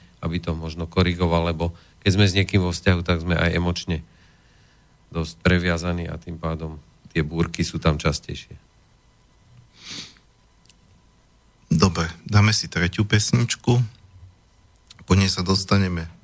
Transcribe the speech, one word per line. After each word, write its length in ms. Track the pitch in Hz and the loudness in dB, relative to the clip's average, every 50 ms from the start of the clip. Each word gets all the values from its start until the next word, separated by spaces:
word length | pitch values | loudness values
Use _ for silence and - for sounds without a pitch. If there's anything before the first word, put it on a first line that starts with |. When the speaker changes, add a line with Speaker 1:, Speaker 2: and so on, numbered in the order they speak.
| - - _ - | -20 -20 _ -8
Speaker 1:
aby 240 | - 82 82 87 - | -6 -6 -4 -4 -4
to 80 | 87 | -6
možno 320 | 80 80 82 82 80 87 85 | -6 -6 -6 -8 -8 -8 -8
korigoval, 640 | 82 - 92 90 90 87 87 90 82 85 85 85 | -2 0 2 2 2 2 0 0 2 2 2 0
lebo 240 | 85 82 80 85 85 85 - - _ _ _ - | 0 -2 -2 -4 -4 -6 -8 -16 _ _ _ 0
keď 80 | 101 | 2
sme 140 | 90 101 104 | 4 4 4
s 80 | 92 87 | 4 4
niekým 240 | 98 92 - - 98 | 2 0 2 2 2
vo 160 | 90 90 82 | 2 0 -2
vzťahu, 240 | - - 95 90 85 82 | 0 2 2 2 2 2
tak 160 | - 87 80 82 | 0 -2 0 0
sme 160 | 87 85 80 | 0 0 2
aj 160 | 82 85 82 | 2 0 0
emočne 480 | 85 87 87 85 - - 90 82 76 - - _ _ _ _ _ _ _ _ _ _ _ _ _ _ _ _ _ _ _ | 0 0 -2 -2 -4 -4 -6 -6 -6 -6 -12 _ _ _ _ _ _ _ _ _ _ _ _ _ _ _ _ _ _ _
dosť 320 | - - 82 80 82 - - | -10 -6 -6 -6 -6 -6 -2
previazaní 720 | - 90 90 87 87 90 85 80 85 87 85 87 85 82 | 0 2 2 2 2 0 -2 -2 -2 -4 -4 -4 -4 -8
a 80 | 82 - | -8 -10
tým 160 | - 90 85 | -10 -12 -10
pádom 400 | 80 - 82 82 78 80 80 78 76 - _ _ _ - - - | -8 -6 -6 -6 -6 -8 -10 -12 -14 -18 _ _ _ -14 -8 -4
tie 80 | 85 78 | -4 -4
búrky 400 | 76 82 82 82 - - - 82 | -2 -2 -2 -2 -2 -2 -4 -4
sú 160 | - - 78 | -4 -4 -2
tam 160 | - 82 73 | 0 0 0
častejšie. 640 | 76 - 76 71 - - - - - - - - - _ _ _ _ _ _ _ _ _ _ _ _ _ _ _ _ _ _ - - - _ _ - - - - - - - - _ _ _ _ _ _ _ _ _ _ - - _ _ _ _ _ _ _ _ _ _ _ _ _ _ _ _ _ _ - - | 0 -2 -2 -4 -4 -6 -10 -14 -14 -14 -18 -20 -20 _ _ _ _ _ _ _ _ _ _ _ _ _ _ _ _ _ _ -20 -20 -20 _ _ -20 -18 -16 -16 -16 -16 -18 -20 _ _ _ _ _ _ _ _ _ _ -20 -20 _ _ _ _ _ _ _ _ _ _ _ _ _ _ _ _ _ _ 0 2
Speaker 2:
Dobre, 320 | 78 - 95 82 85 85 80 82 - | 4 4 2 2 0 -4 -6 -6 -10
dáme 320 | - - 104 104 101 110 110 | -4 2 4 4 6 4 4
si 160 | - - 82 | 0 -4 -4
tretiu 320 | - 87 87 87 - - | -2 -2 -2 -2 0 -2
pesničku. 800 | 107 104 110 104 - - - 123 120 - - - - - 120 123 117 104 - _ _ - - - - - _ _ _ _ _ _ _ _ _ _ _ - - - - | 0 2 2 0 2 2 0 0 0 0 -4 -2 0 2 2 2 2 -2 -6 _ _ -20 -20 -20 -20 -20 _ _ _ _ _ _ _ _ _ _ _ -20 -20 -6 0
Po 100 | - 92 | 4 4
nej 80 | 98 98 | 6 4
sa 160 | 95 - 95 | 4 2 -2
dostaneme 640 | 90 90 95 95 - - 104 98 95 92 87 85 82 82 - - | 0 0 0 0 0 2 2 2 2 2 -2 -4 -6 -10 -14 -20